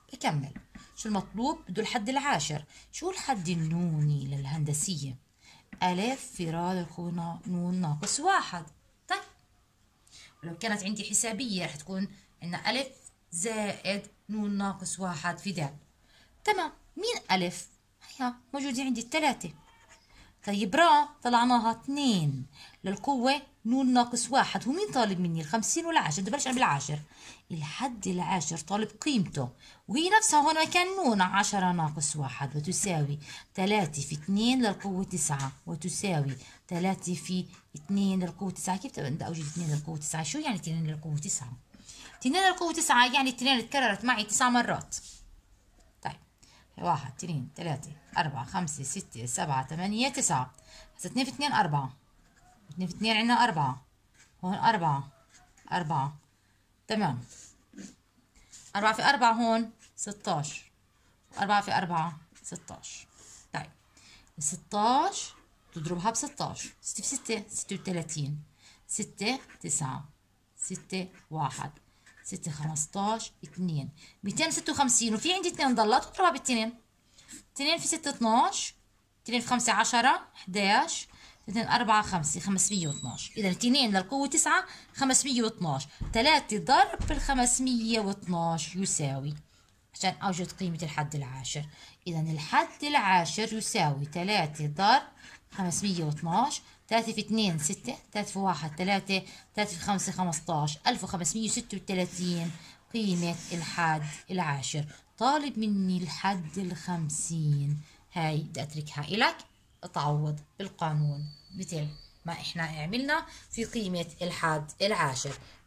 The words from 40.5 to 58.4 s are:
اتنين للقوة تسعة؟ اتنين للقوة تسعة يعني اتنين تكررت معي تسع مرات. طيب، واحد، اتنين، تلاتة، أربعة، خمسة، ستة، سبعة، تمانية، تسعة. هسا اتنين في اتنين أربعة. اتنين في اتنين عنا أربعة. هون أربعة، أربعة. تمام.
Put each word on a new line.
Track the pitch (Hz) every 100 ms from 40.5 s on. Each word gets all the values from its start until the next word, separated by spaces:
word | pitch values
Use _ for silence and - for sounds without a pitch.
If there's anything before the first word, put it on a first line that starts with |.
| 196
اتنين | 165 165 156
للقوة | 151 156 147
تسعة؟ | 202 - 120 - - - - - - -
اتنين | 254 349
للقوة | 381 370 339
تسعة | 320 - 247 254
يعني | 285 262
اتنين | 247 254 247 233
تكررت | 285 240 196
معي | 240 220
تسع | 208 - 254
مرات. | 240 220 143 - - - - - - _ _ _ _ _ _
طيب، | - - _ _ - - _ -
واحد، | 175 151 143 -
اتنين، | 175 147 123 -
تلاتة، | 170 - - - - 175
أربعة، | 160 123
خمسة، | 117 190 165 -
ستة، | 139 196 - 113 123
سبعة، | - 170 135 127
تمانية، | 160 196 214 277
تسعة. | 277 - 139 127 - - - - -
هسا | 180
اتنين | 254
في | 269
اتنين | - 294
أربعة. | 247 180 143 131 - _ _ _ _ - _ -
اتنين | 151 180
في |
اتنين | - 220 214
عنا | 233 233
أربعة. | 233 160 135 127 - _ _ _ - _
هون | 180
أربعة، | - - 220 160 135 131 - _ - _ _ -
أربعة. | 180 160 151 139 151 _ _ _ _ _ _ -
تمام. | 214 175 120 - - - - _ - - - _ _ _ _